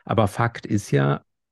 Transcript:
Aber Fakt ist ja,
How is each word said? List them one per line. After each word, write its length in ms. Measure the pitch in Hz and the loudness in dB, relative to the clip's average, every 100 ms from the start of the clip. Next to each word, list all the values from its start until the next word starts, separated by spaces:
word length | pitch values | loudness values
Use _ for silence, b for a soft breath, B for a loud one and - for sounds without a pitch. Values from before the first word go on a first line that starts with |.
| - | -2
Aber 220 | 92 104 | 2 2
Fakt 400 | - 117 - 90 | 2 -2 -2 -4
ist 240 | 107 - | -4 0
ja, 320 | 143 139 139 - _ _ | 0 2 -2 -6 _ _